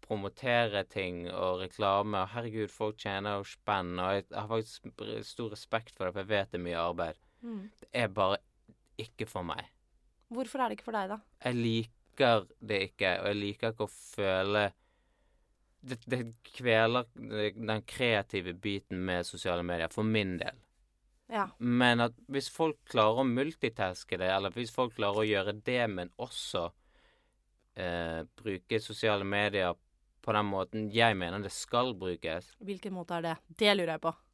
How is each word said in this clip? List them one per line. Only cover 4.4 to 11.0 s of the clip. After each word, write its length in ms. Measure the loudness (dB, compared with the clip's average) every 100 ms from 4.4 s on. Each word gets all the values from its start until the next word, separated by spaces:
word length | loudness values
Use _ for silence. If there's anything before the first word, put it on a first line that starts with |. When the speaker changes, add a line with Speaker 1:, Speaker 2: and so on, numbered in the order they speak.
| -2
Speaker 1:
faktisk 400 | -4 -4 -12 -16 -12
br-, 280 | -8 -8
stor 260 | -10 -8 -8
respekt 460 | -8 -4 -4 -4 -4
for 80 | -4
det, 80 |
for 80 | -4
jeg 60 | 0
vet 220 | 0 0
det 80 | -4
er 20 |
mye 140 | -2 0
arbeid. 400 | 0 0 -4 -6 _ _
Speaker 2:
Mm. 260 | -12 -10 -12 _
Speaker 1:
Det 80 | -8
er 160 | -2 -2
bare 300 | 2 2 2 _ _ _ -20 _ -14
ikke 300 | -14 -10 -8
for 160 | -6
meg. 220 | -6 -6 -8 _ _ _ _ _ _
Speaker 2:
Hvorfor 300 | -8 -6 -2
er 80 | -2
det 80 | -4
ikke 60 | -6
for 100 |
deg, 140 | -4